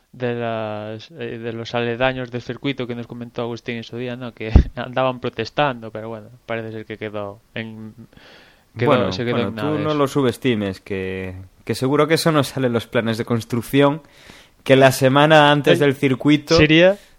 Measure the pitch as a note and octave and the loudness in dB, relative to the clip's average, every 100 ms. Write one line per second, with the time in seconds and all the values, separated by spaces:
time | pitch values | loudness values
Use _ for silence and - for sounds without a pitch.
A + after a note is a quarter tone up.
0 | _ B2 B2 A#2+ A#2 A2+ A2 G#2+ G#2+ A2 | _ -8 -6 -4 -4 -4 -6 -8 -10 -12
1 | - - A#2+ A#2+ A#2 A2+ A2+ A#2+ A#2+ A#2 | -14 -12 -12 -10 -10 -10 -6 -4 -4 0
2 | C3 B2+ B2 A#2+ - A#2 C#3 C3+ A#2+ A#2+ | -2 -2 -6 -8 -8 -6 -6 -6 -6 -8
3 | A#2 A#2+ A#2+ - A#2+ A#2 - A#2 A2+ A#2 | -12 -14 -12 -8 -8 -8 -10 -12 -10 -10
4 | B2 B2 B2+ A2 A2 A2+ - - B2+ B2 | -10 -10 -12 -10 2 4 4 -2 -6 -2
5 | C3 B2+ B2 - A2+ - D3 A#2+ A2+ A2 | -2 -2 -6 -6 -6 -2 -2 -4 -10 -12
6 | A2 A2+ G#2+ B2 - A2+ A2 A2 G#2+ G#2+ | -12 -14 -16 -18 -10 -8 -8 -12 -12 -10
7 | G#2+ G#2 G2+ G#2+ _ - A2 A2 A2 G#2+ | -10 -8 -10 -14 _ -12 -12 -14 -16 -18
8 | A#2 _ - - _ _ _ - A#2+ B2+ | -20 _ -20 -20 _ _ _ -2 2 2
9 | A#2+ F#2 A#2+ A#2+ A#2 A2+ G#2+ D3+ D3+ D3+ | 0 -4 -4 -2 -4 -4 -4 -4 -2 0
10 | C#3 D3 C3 A2 C3+ A2+ G2+ F#2+ - G2 | 0 0 0 0 -2 0 -2 -6 -8 -6
11 | F#2+ F#2+ F#2 F2+ F#2 _ - A2+ C3 C#3+ | -6 -6 -8 -12 -18 _ -8 -4 0 2
12 | D3 D#3+ E3 D#3 C3 - B2+ A#2 - B2+ | 2 2 2 2 0 -2 -2 -2 -2 -2
13 | A2+ A2 A#2 A#2+ A2 B2 - C#3 C#3+ D#3 | -2 -2 -2 -4 -2 -6 0 4 4 2
14 | - _ - - _ _ - C3 C3+ B2+ | -6 _ -20 -20 _ _ 4 6 6 6
15 | C3+ C#3 D3+ D#3 D3 D3 C#3+ E3+ C#3+ C3+ | 4 4 6 8 6 4 4 4 2 2
16 | C#3+ C3 D3 D3 D3 D#3+ D3+ D#3 F3+ G3+ | 0 0 2 2 2 4 6 6 6 4
17 | - | -4